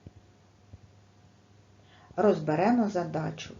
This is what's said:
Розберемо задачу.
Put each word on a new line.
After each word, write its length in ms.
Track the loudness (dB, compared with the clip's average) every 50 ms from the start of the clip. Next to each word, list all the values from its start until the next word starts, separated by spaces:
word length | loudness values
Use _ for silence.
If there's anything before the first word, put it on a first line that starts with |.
| _ -20 -20 -20 -20 -20 _ _ _ _ _ _ _ _ -20 -20 -20 -20 -20 -20 _ _ _ _ _ -20 _ _ _ _ _ -20 _ _ _ -20 _ -20 -20 -20 -20 -12 -4
Розберемо 720 | 2 4 4 4 2 0 -2 0 2 2 2 4 2 2 0
задачу. 640 | 0 -2 -4 -2 -4 -4 -4 -4 -6 -8 -12 -14 -16 -20